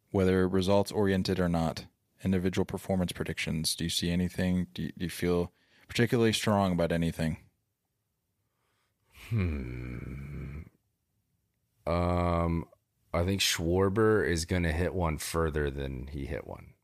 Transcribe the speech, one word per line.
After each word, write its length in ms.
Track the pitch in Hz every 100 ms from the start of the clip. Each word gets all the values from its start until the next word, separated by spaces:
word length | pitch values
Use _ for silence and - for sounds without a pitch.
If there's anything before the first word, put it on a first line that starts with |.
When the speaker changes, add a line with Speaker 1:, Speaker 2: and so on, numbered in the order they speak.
| _
Speaker 1:
whether 360 | 98 92 92 92
results 440 | 95 92 101 98
oriented 480 | 104 98 95 92 92
or 80 | 87
not? 380 | 85 82 - - _ _ _
Individual 420 | 95 95 92 92
performance 480 | 90 95 - 95 87
predictions. 640 | - 92 - - 80 78
Do 100 | -
you 40 | 85
see 220 | - 85
anything? 560 | 87 90 - 92 90 87
Do 100 | -
you, 80 | 80 -
do 80 |
you 40 | 85
feel 440 | - 87 87 87 _ _ _ -
particularly 460 | - 117 123 113
strong 400 | 107 - 101 95
about 180 | 87 85
anything? 460 | 85 85 - 80 78 - _ _ _ _ _ _ _ _ _ _ _ _ _ _ _ _ - -
Speaker 2:
Hmm. 1300 | 113 90 73 62 62 62 60 62 67 69 67 67 73 82 _ _ _ _ _ _ _ _ _ _ _ -
Um, 800 | 87 87 87 87 85 85 85 - _ _ _ _
I 100 | 85
think 180 | 87 98
Schwarber 840 | - - 82 90 98 101 110 107 71
is 180 | 85
gonna 260 | 82 92 85
hit 220 | 78 87
one 240 | 90 82 80
further 520 | - 82 80 76 71
than 360 | 69 67 65 65
he 180 | 69
hit 200 | 69 62
one. 280 | 50 50 50 -